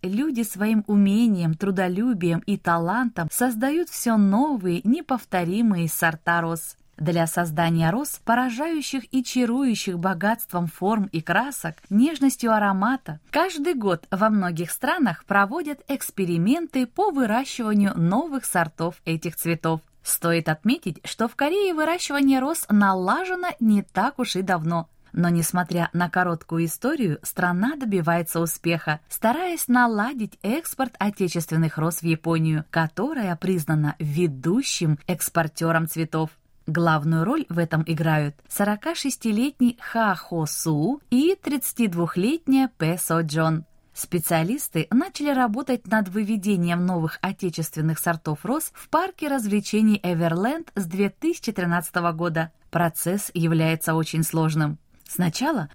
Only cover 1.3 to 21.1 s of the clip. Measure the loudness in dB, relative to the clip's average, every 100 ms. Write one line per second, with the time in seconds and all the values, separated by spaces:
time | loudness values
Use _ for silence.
1.3 | 2 0 0 0 0 0 0 0 0 0
2.3 | 0 -2 -2 0 0 0 0 -2 -2 -4
3.3 | 0 0 0 0 0 -2 -4 0 4 4
4.3 | 4 2 0 0 0 2 0 0 -4 -2
5.3 | -2 0 2 2 2 0 0 0 0 0
6.3 | 0 0 -4 -8 -16 _ -6 0 2 0
7.3 | 0 -2 2 2 4 4 2 -2 -4 0
8.3 | 2 2 -2 -2 -2 -4 -6 -2 -2 0
9.3 | 0 2 2 2 0 -2 -2 -2 0 0
10.3 | -2 -4 -4 -4 -2 0 0 0 -2 0
11.3 | 0 0 -4 -8 -10 0 4 4 4 0
12.3 | 2 2 2 2 2 0 0 -4 -12 -4
13.3 | 0 0 0 -2 0 0 -2 -2 0 2
14.3 | 2 0 -2 -6 -4 -2 0 0 -2 0
15.3 | 2 2 0 -6 -8 -6 -6 -6 -4 -2
16.3 | 2 2 2 0 -2 -2 0 0 2 2
17.3 | 0 -2 -4 0 2 2 2 2 2 0
18.3 | -4 -2 -2 -2 -2 -6 -6 -6 -4 -6
19.3 | -6 -4 -2 -2 -2 -6 _ -6 -2 0
20.3 | 0 0 0 0 -2 -4 -10 -10